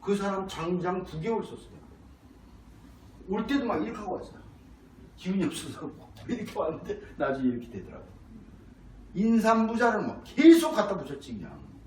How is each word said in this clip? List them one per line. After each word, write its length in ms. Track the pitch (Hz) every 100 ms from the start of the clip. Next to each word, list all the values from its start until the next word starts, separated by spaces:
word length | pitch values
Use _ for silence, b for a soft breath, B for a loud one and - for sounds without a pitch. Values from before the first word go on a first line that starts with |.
그 140 | - 202
사람 320 | 202 196 190
장장 560 | - 165 180 170 180
구 160 | 180 156
개월 240 | 180 233
썼어요. 320 | - - - - - - - - - - - - - - - - - - 143
올 180 | 208 233
때도 180 | 277 233
막 160 | 180
이렇게 140 | 220 233
하고 180 | 208 -
왔어요. 240 | - - - - - - - - - -
기운이 280 | 180 190 175
없어서 460 | - - - - - - - -
이렇게 300 | 233 202 202
왔는데 420 | 160 151 - 208 - -
나중에 320 | 139 135 127
이렇게 200 | 120 120
되더라고요. 440 | 101 87 - - - - - - - - - - - -
인삼부자를 920 | - 220 226 220 226 220 226 240 214 -
막 140 | -
계속 480 | - - 320 330 311
갖다 240 | 226 202 190
붙였지 400 | - 139 - 110
그냥. 220 | 87 - - -